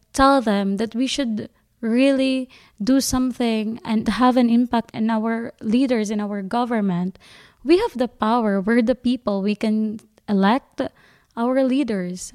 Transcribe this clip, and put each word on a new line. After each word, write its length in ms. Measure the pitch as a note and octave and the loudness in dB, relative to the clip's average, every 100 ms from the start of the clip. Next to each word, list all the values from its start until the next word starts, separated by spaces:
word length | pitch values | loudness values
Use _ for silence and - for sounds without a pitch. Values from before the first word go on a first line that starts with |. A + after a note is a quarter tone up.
| _ | _
tell 300 | - C4+ C#4 | 2 4 4
them 340 | A3+ G3+ G3 G3 | 2 0 0 -2
that 180 | A3 | -4
we 120 | A3+ C4 | -4 -4
should 420 | - B3+ G#3+ - _ _ _ | -2 -4 -4 -8 _ _ _
really 680 | A3+ A#3+ C4+ C4+ C4 C4 B3+ - _ - | -2 2 4 4 0 -2 -6 -14 _ -6
do 180 | G3+ C4+ | 0 2
something 800 | - B3+ B3+ A#3 A#3+ A3 G#3+ A3 - | 2 0 -2 -2 -2 -2 -4 -6 -4
and 200 | A3 A3 | -2 -2
have 300 | G3 B3+ B3+ | 2 2 4
an 140 | A#3+ | 4
impact 400 | A#3 B3 A#3 - | 4 2 -2 -4
in 160 | - A3 | -4 -2
our 460 | A3+ A3 A3+ A#3 - | -2 -2 -4 -8 -8
leaders, 480 | A3 A#3+ C4+ A#3+ G#3+ | -2 0 2 0 -2
in 100 | G#3+ | -4
our 220 | G#3 G3+ | -4 -6
government. 760 | F#3+ A#3+ A#3+ A#3 G3+ F3 F3+ - - - - _ | -4 -2 -2 0 0 0 -2 -6 -18 -20 -20 _
We 140 | B3 F4 | 2 2
have 180 | A#4 A#3 | 2 -2
the 120 | B3 | -6
power. 520 | - G#3+ A#3+ G#3+ G3 | -2 0 2 2 0
We're 220 | F#3+ A#3 | 2 2
the 120 | A#3 | 2
people. 460 | B3 A#3+ B3+ - G3+ | 0 -2 -2 -2 -2
We 160 | G3 G#3 | -2 -2
can 440 | A3 G#3+ A3 G#3+ - _ - | -2 -2 -2 -6 -16 _ -2
elect 540 | G3+ G3 B3+ - - - - _ _ _ - | 2 2 2 -2 -8 -8 -10 _ _ _ -4
our 260 | A#3+ C4 | -2 0
leaders, 720 | C4 C4 A#3+ G3+ F3+ F#3 - | 2 0 -2 -4 -6 -10 -14